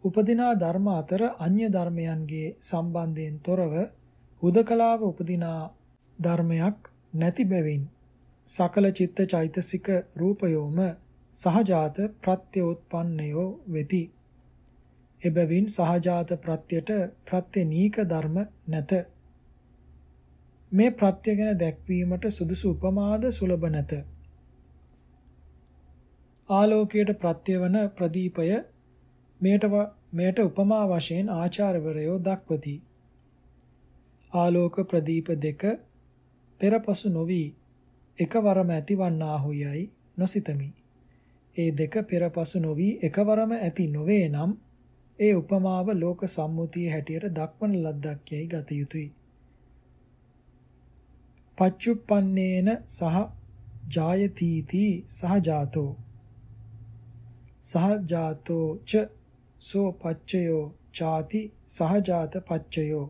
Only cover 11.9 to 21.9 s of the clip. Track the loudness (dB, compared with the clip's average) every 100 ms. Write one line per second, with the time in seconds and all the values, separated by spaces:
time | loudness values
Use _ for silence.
11.9 | -2 -6 -4 -2 -2 -2 -2 -2 -4 _
12.9 | -6 -4 -4 -4 -4 -4 -6 -8 -6 -2
13.9 | -2 -2 _ _ _ _ _ _ _ _
14.9 | _ _ _ -2 2 2 2 0 0 2
15.9 | 2 0 -2 -2 -6 -4 -6 -4 -6 -2
16.9 | -2 -2 -6 -4 -4 -2 -2 0 2 2
17.9 | 2 -2 -2 -2 -2 -4 -8 -6 -6 0
18.9 | 0 -2 -14 -20 _ _ -20 _ _ -20
19.9 | -20 -20 -20 _ -20 -20 _ 0 4 4
20.9 | 6 2 2 0 0 2 0 0 -2 -4